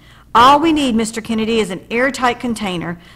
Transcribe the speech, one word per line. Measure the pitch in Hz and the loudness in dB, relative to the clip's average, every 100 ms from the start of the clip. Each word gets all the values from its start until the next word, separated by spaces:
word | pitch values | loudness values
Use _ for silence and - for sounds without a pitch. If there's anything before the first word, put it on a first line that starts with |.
| _ - _ | _ -20 _
"All | 226 254 285 | 4 6 6
we | 330 | 4
need, | 302 262 220 | 2 0 0
Mister | 220 226 | -2 -6
Kennedy, | 220 220 220 226 | -6 -4 -2 -2
is | 190 | -2
an | 180 - | -6 -6
airtight | 233 269 262 247 240 | -2 -2 0 -2 -2
container, | 247 220 208 175 165 175 - | -6 -6 -6 -6 -8 -10 -16